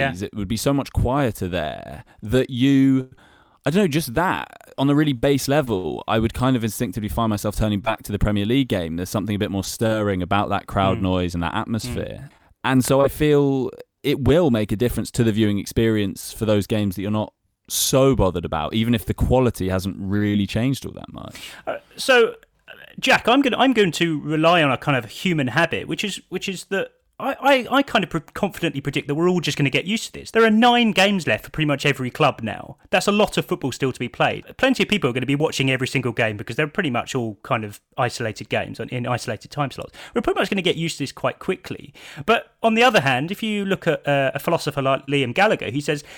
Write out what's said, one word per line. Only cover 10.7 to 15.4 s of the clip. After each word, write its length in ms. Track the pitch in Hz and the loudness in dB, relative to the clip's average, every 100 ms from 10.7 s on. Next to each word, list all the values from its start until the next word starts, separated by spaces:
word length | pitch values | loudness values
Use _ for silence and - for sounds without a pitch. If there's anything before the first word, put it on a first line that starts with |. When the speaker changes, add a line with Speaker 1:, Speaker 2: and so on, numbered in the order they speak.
| 104 95 90 | 0 2 2
Speaker 1:
Mm. 40 | |
Speaker 2:
noise 320 | 92 92 90 | 0 0 0
and 80 | 85 | -2
that 100 | 85 | -4
Speaker 1:
Mm. 40 | - | -4
Speaker 2:
atmosphere. 720 | - 113 123 117 - - 139 _ _ _ | -4 -4 -4 -8 -8 -10 -16 _ _ _
And 200 | - 131 | 0 2
so 160 | 123 135 | 4 4
I 80 | 139 | 2
feel 600 | - 151 143 143 135 123 - - _ | 2 4 4 4 0 -2 -8 -20 _
it 160 | 135 139 | -4 0
will 300 | 127 151 170 | 4 4 6
make 200 | 117 104 | 4 2
a 40 | 101 | 0
difference 340 | 120 110 107 | 0 0 -4
to 120 | - | 0
the 80 | 117 | 2
viewing 260 | 104 | 4